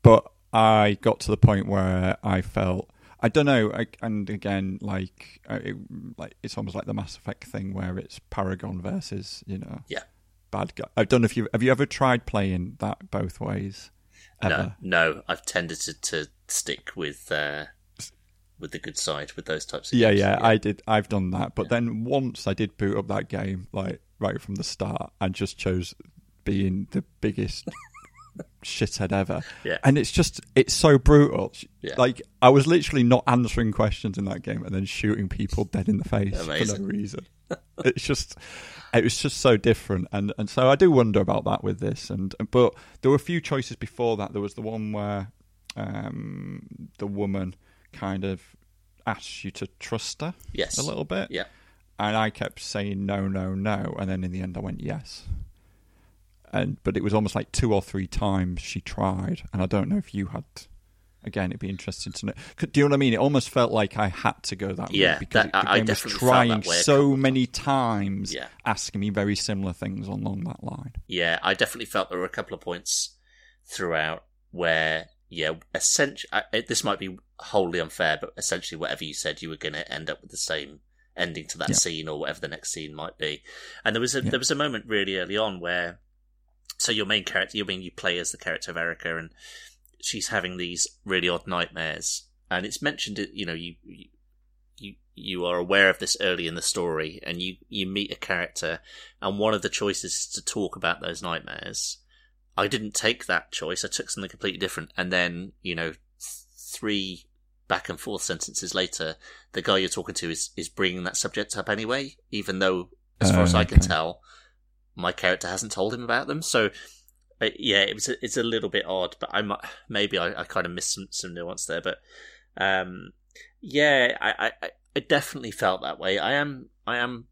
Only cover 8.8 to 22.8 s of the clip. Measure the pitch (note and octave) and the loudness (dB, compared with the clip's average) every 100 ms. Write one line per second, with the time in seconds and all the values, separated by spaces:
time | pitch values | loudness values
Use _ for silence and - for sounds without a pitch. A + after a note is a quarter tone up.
8.8 | F#2 F#3+ - G2 G2 - - F#2+ - - | -4 -6 -6 -10 -10 -14 -10 -8 -8 -12
9.8 | - - - _ _ _ _ G2 F#2+ - | -8 -10 -10 _ _ _ _ -4 -4 -6
10.8 | - - G#2+ B2 A2+ - G#2+ A2+ B2+ B2+ | -4 0 4 6 4 2 -2 2 4 4
11.8 | C#3+ - C3+ B2 - G#2+ G2 F#2 F2+ - | 2 2 2 2 0 0 0 0 -4 -6
12.8 | G#2 - G2 G2 F#2+ - G#2 G2+ G2 G2 | -6 -6 -6 -4 -4 -6 -4 -4 -6 -10
13.8 | - _ _ _ - _ G2+ D2 - - | -20 _ _ _ -20 _ 0 0 -2 -6
14.8 | F2+ E2+ E2 D2 - E2+ - F2+ E2+ E2 | 0 4 4 0 -6 -6 -2 -4 -4 -6
15.8 | - - - - B2 _ - - - C#2 | -8 -8 -4 -4 -4 _ -6 -6 -4 -8
16.8 | - G2 D2+ C#2+ - D2+ D2 D2 D2+ _ | -10 -6 -6 -8 -4 -2 -2 -6 -10 _
17.8 | _ - - _ _ _ _ _ E2+ - | _ -18 -18 _ _ _ _ _ -12 -10
18.8 | - - - D2 D2+ - - D#2 - - | -8 -6 -4 -4 -8 -12 -6 -6 -6 -10
19.8 | - B2 A2 G2+ G2 A2 A2+ A2 G#2 G2 | 0 4 6 6 4 4 6 4 2 -4
20.8 | - G#2+ G2+ G#2 F#2 F2+ - - F#2 A#2+ | 2 2 2 -2 0 -2 -2 -4 -2 0
21.8 | A#2 A2 A#2 C#3 C3 - - G2 G#2+ - | 0 -4 0 0 -2 -4 -4 -2 -2 0